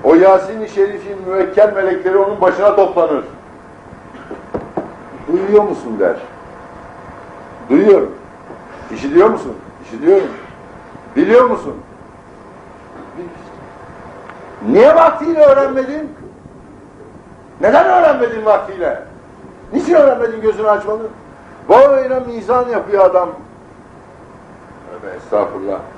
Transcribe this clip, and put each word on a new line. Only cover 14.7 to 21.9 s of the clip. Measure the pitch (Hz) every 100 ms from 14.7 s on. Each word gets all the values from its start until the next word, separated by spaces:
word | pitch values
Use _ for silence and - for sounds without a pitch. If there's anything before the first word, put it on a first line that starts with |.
| 170 269
vaktiyle | 330 330 - 311 320
öğrenmedin?" | 294 277 269 262 262 294 302 - - - - - - - - - - - - - - -
"Neden | 185 285 339
öğrenmedin | 359 320 262 233 226
vaktiyle? | 214 196 202 190 156 120 - - - - - - -
Niçin | 254 311
öğrenmedin, | 339 277 240 233 220
gözünü | 214 190 214
açmadın?" | 202 202 220 220 - - - - - -
Böyle | 226 277